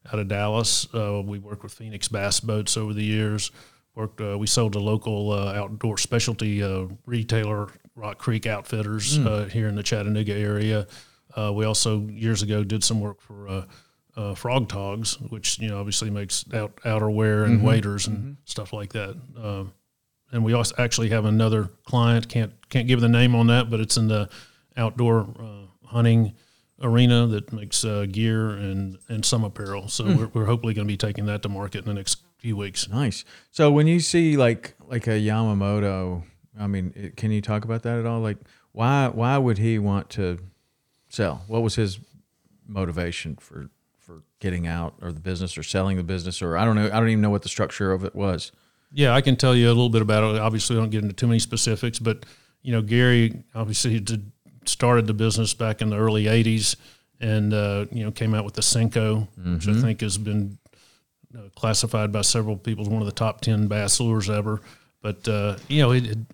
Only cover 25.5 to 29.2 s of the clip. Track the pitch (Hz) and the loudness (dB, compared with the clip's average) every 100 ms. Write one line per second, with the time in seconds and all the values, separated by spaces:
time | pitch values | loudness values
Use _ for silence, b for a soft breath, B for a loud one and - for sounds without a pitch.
25.5 | 101 92 _ - 117 117 113 107 - b | -16 -20 _ -4 4 6 6 4 -2 b
26.5 | b b _ 123 117 123 120 120 104 - | b b _ 2 6 6 6 4 0 -4
27.5 | 110 104 - 113 104 101 101 113 110 110 | -12 -4 -4 -2 -2 -2 0 2 2 -2
28.5 | 101 101 95 98 95 - 110 | -4 -4 -4 -6 -10 -8 -4